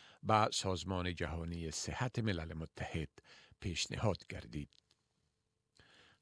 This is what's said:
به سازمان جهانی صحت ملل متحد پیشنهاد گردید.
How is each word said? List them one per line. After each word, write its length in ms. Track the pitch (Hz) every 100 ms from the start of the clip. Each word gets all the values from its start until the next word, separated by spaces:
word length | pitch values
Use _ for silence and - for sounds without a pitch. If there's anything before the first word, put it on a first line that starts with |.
| - -
به 260 | 101 110 110
سازمان 600 | - 98 90 87 92 90
جهانی 560 | 82 80 82 82 85 82
صحت 480 | - - 76 123 -
ملل 360 | 110 87 80
متحد 560 | 80 80 - - 82 76 - - - - -
پیشنهاد 640 | - 80 - - 110 87 -
گردید. 400 | 73 - 76 71 - _ _ _ _ _ _ _ _ _ - - - - -